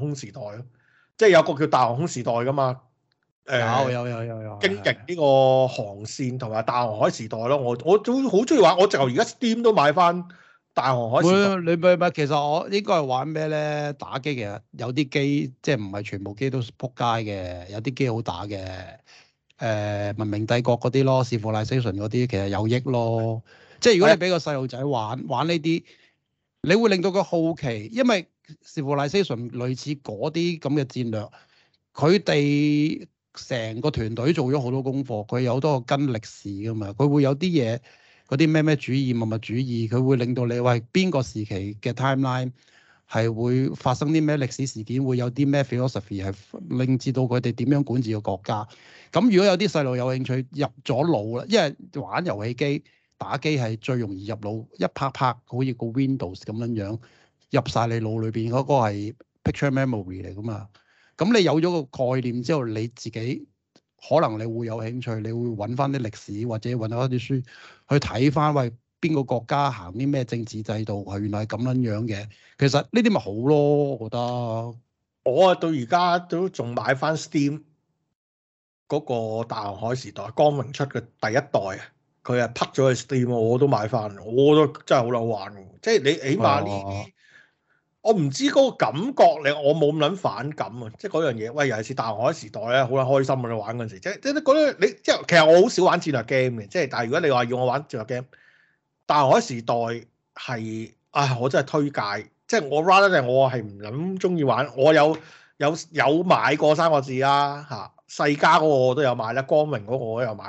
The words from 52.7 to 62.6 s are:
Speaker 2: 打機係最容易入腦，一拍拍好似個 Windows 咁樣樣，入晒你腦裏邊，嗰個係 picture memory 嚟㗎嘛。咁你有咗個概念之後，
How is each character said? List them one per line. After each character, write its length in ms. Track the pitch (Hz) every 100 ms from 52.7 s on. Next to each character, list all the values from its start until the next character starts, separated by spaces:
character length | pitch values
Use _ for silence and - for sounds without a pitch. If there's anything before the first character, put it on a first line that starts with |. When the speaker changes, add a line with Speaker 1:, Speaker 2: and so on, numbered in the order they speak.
| 147 - _ _ -
Speaker 2:
打 200 | 98 131
機 180 | 151 147
係 220 | 113 110
最 180 | - 123
容 140 | 107 95
易 100 | 101
入 80 | 110
腦， 300 | 104 110 117 -
一 80 | 180
拍 160 | - 139
拍 160 | - 131 120
好 180 | - 123
似 100 | 131
個 120 | 117 113
Windows 540 | 117 135 131 87 95
咁 120 | - 107
樣 100 | 120
樣， 240 | 113 98 113 - _ _ _ -
入 180 | 139 127
晒 180 | 123 117
你 80 | 117
腦 200 | 110 113
裏 60 | 110
邊， 180 | 113 113
嗰 140 | 123
個 100 | 135
係 400 | 143 110 101 104 - _ _
picture 260 | - - 143
memory 520 | 135 131 110 92 92
嚟 100 | 87
㗎 80 | 95
嘛。 260 | 113 104 101 _ _ _ _ -
咁 180 | 180 233
你 80 |
有 160 | 165 151
咗 220 | 175 170
個 300 | 139 - 123
概 60 | 131
念 200 | 123 120
之 120 | 123
後， 100 | 156